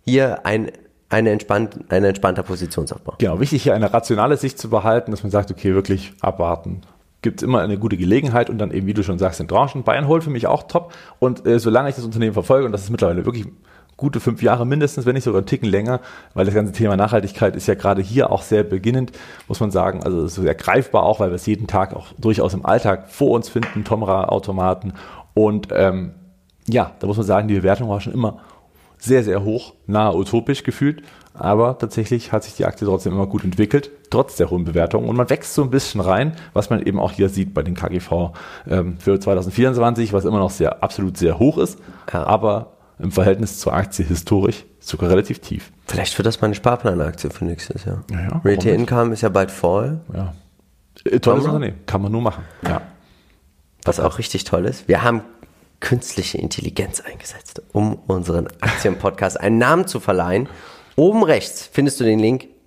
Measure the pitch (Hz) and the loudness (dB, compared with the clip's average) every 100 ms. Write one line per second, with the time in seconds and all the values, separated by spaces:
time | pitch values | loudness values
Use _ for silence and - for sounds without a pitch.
0 | - 131 135 104 - 107 110 - - _ | 2 2 2 0 -2 -2 -2 -10 -20 _
1 | _ 110 113 104 - 101 110 - - 92 | _ 2 2 2 0 -2 -2 -6 -2 2
2 | 101 98 98 92 92 90 90 - 73 - | 2 2 0 0 -4 -6 -6 -4 -6 -8
3 | - - 101 87 139 147 139 107 104 117 | -12 -2 -2 0 0 0 2 2 4 2
4 | - 107 117 143 135 - 113 110 107 113 | 2 2 2 2 0 -6 -2 0 2 2
5 | - 104 104 101 101 92 101 95 98 95 | 0 -6 0 0 0 -2 0 2 2 -2
6 | - - 95 92 85 85 90 90 - _ | -4 -4 -4 0 -2 -2 -6 -12 -14 _
7 | _ _ 117 - - 127 90 101 113 101 | _ _ -4 -2 0 0 0 -2 -2 0
8 | 87 117 139 120 120 113 104 - 95 104 | 2 2 2 0 0 -2 -4 -2 -2 -2
9 | 95 90 92 - - 95 139 135 117 117 | -2 0 -2 -2 -2 0 0 -2 0 0
10 | 143 165 160 127 - - - 180 175 - | 2 0 0 -2 0 -2 0 -4 -4 -20
11 | - - 127 123 - 117 113 110 139 131 | -20 -2 0 0 2 2 4 2 2 -4
12 | 117 110 113 104 87 135 131 101 98 117 | -6 -2 0 0 2 2 4 -4 -4 0
13 | 95 87 87 120 98 - _ - _ _ | 0 2 -2 -4 -10 -14 _ -20 _ _
14 | 139 120 113 113 117 123 120 143 147 - | -4 -2 -2 0 2 2 0 0 0 0
15 | 120 131 131 98 95 135 113 95 107 127 | 0 0 0 0 0 -2 0 0 0 -4
16 | - - - - 95 104 104 95 113 98 | -6 -20 -14 -2 2 2 0 0 2 4
17 | 104 113 98 - 110 82 - 95 98 98 | 4 2 0 0 0 0 -2 0 2 0
18 | 92 120 127 - - 107 104 95 101 127 | 0 2 2 0 2 0 2 0 0 0
19 | 127 - - - - - 107 95 92 95 | -2 -10 -20 -20 -10 -4 -2 0 0 -2
20 | - 87 76 - 90 76 - 104 135 - | -2 -2 -2 -2 -2 0 0 0 2 2
21 | 87 110 98 87 98 104 107 98 98 - | 2 2 0 -2 -2 -2 0 -2 -2 -6
22 | - - 113 110 92 90 - 104 110 92 | -14 -4 0 2 0 -2 0 2 2 -2
23 | - - 143 117 - - 110 - 104 110 | -4 0 2 2 0 -4 -4 -6 -2 -2
24 | 104 95 95 101 101 95 92 92 101 90 | 0 0 2 -2 -2 -2 0 -2 -6 -12
25 | - - - - 107 104 - - 190 - | -18 -20 -6 0 2 0 -2 2 2 2
26 | 90 - - _ _ _ - 117 92 - | -6 -12 -20 _ _ _ -2 0 0 -4
27 | 95 104 101 98 107 101 92 101 120 101 | -4 -2 2 2 2 2 2 2 0 -4
28 | 110 - 113 - - - _ _ _ _ | -4 -2 -2 -4 -18 -20 _ _ _ _
29 | - 131 107 95 101 113 - _ - 104 | 2 2 4 0 0 -4 -6 _ -2 2
30 | 107 85 98 117 117 139 - - 143 156 | 2 2 0 0 0 -2 -2 0 0 -2
31 | - - - - - 107 117 131 113 - | -10 -20 -20 -6 0 4 4 2 -4 -4
32 | 107 120 - 110 - - - - 101 95 | -2 -2 0 -4 -4 -4 -2 0 0 0
33 | 98 95 98 104 92 90 104 143 143 - | 0 -2 -2 0 -2 2 2 2 0 -18
34 | _ 113 143 - 82 90 85 82 85 - | _ 0 0 0 0 0 0 0 2 0
35 | 117 120 123 131 - - 135 131 - 110 | 0 0 2 0 -2 -2 0 0 -2 -2
36 | 90 95 143 160 - - - 113 - - | 2 2 0 -4 -6 -4 0 0 0 0
37 | - - 98 98 98 - 90 87 87 87 | -2 2 0 2 -2 -2 -4 -4 -4 -4
38 | - 85 87 - - - - 92 87 82 | -2 -2 -2 -6 -18 -18 -4 -2 -2 -2
39 | - 190 - 95 90 104 123 123 117 117 | 0 0 2 0 0 2 2 4 2 2
40 | 113 101 92 104 92 - 80 - 98 - | 0 0 2 0 0 0 -2 0 -4 -2
41 | 95 - 85 78 127 - - - - - | -4 0 0 4 2 4 -2 -2 -20 -18
42 | - 90 80 104 107 104 117 _ _ _ | -8 -4 0 2 2 0 -4 _ _ _
43 | 92 95 92 95 110 - - 73 - - | -4 2 2 2 -2 -4 -2 -2 -2 -4
44 | 78 85 - 101 101 117 - _ - 90 | -2 -2 0 2 2 -2 -10 _ -12 -4
45 | 87 92 104 - - - - _ - - | 2 2 2 -6 -8 -12 -12 _ -8 -4
46 | 98 - 104 113 107 101 131 120 117 87 | -4 0 0 2 -2 0 0 2 0 0
47 | 76 82 - - 85 87 - - 98 95 | -2 -4 -8 -6 -6 -6 -8 -10 -8 -8
48 | - 90 92 165 127 101 95 98 117 120 | -6 -6 -4 0 2 2 2 2 2 2
49 | 117 110 113 98 95 - 87 95 123 160 | 0 0 0 2 0 0 0 0 -2 -6
50 | 160 - 92 82 _ _ _ _ _ _ | -8 -8 -8 -8 _ _ _ _ _ _
51 | - 123 - - 143 151 123 98 - 98 | -2 2 4 2 2 0 -2 -8 -4 -2
52 | 101 110 117 98 87 - - - - - | 0 0 -2 -4 -14 -10 -4 -4 -6 -20
53 | _ _ _ _ _ _ _ _ - 85 | _ _ _ _ _ _ _ _ -4 0
54 | 71 - 117 - - 85 95 131 - 95 | 0 -2 -6 -6 -2 -2 -2 -4 0 2
55 | 120 117 - - - _ _ _ - 123 | 2 0 -4 -20 -20 _ _ _ -2 -2
56 | - - 92 - - - - - - - | -2 -6 -6 -4 -6 -6 -8 -4 -6 -6
57 | - - - - - - - 101 104 104 | -12 -16 -16 -18 -18 -18 -6 0 0 -2
58 | - 95 85 85 82 - 107 - 104 92 | -2 -4 0 -2 -2 -4 -4 0 -2 0
59 | 98 - 98 - 98 113 123 165 185 - | -2 0 -2 0 2 4 4 4 2 -4
60 | - 92 87 95 135 - - - - - | 0 0 2 0 -2 -10 -20 -20 -8 2
61 | 165 220 185 127 - - - - 143 135 | 4 4 4 2 0 -12 -6 0 0 2
62 | 117 107 110 127 - _ | 2 4 4 2 -4 _